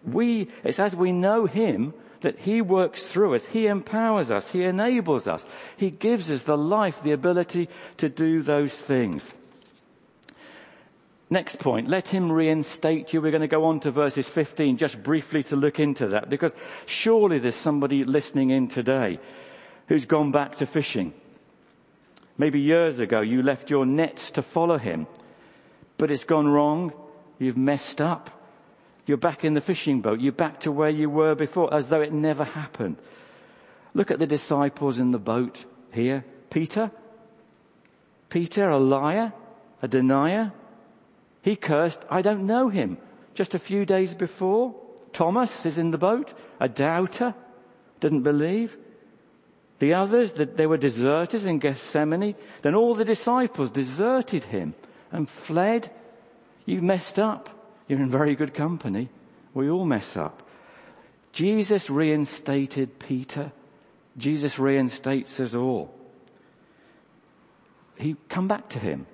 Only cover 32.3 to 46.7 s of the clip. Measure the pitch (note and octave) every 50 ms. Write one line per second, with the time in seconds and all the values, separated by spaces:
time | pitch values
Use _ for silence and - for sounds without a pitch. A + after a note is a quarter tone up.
32.3 | D3+ C#3 D3 C3+ - D#3 D3+ C#3 - - A#2+ F#2 D#2 - - - - - - -
33.3 | - - - - - - - - - - - - _ - G3 - F3+ - D#3+ D3
34.3 | D3+ C#3+ - - D#3 C#3+ C#3+ C#3 C#3 - D3 C#3 B2+ A#2+ B2+ B2 B2 A#2+ G2 G#2+
35.3 | A2+ A#2+ B2+ A#2+ - - - - - - - - - A#2 A#2 B2+ C3+ C#3 B2+ -
36.3 | - - - _ - D#3+ D#3+ D#3 - G#3 A3 G#3+ - - - - - - - -
37.3 | _ _ - _ _ _ _ _ _ _ _ _ _ _ _ _ _ _ _ _
38.3 | - E3+ E3+ E3 - G#3 G3+ F#3+ D#3 C#3 C3+ C3 C#3 C#3 C#3 D3 E3 G#3 A3+ A3+
39.3 | G#3 - - - - - - - _ _ - A#2+ A2 C3 B2+ C3 C3+ C3+ C#3+ D#3
40.3 | F#3 G#3 A3+ G#3+ F#3 - - - - - - - _ _ _ _ _ _ _ _
41.3 | _ _ _ G3 G#3+ F#3+ - - D#3 D3 E3 E3+ D#3 - - - C#3+ F3 F#3 G3+
42.3 | G#3+ G3+ F#3+ G3 A3 A#3+ C4 B3 G3 G3 - G2 F2+ - - - - - - _
43.3 | _ - F#3+ F3+ - F3+ - - F#3 G3+ G3+ F3+ G3 F#3+ F#3+ F#3 E3+ E3 G3 E3
44.3 | - - F#3+ F#3 G3 A3 B3 C4 A3 - - - - - - - - - E3+ E3
45.3 | F#3 A#3 B3+ A3+ - - - E3 D3 E3 E3 E3+ D#3+ D#3 D#3+ F#3 A3 A#3+ C#4+ -
46.3 | - - - - - - - C3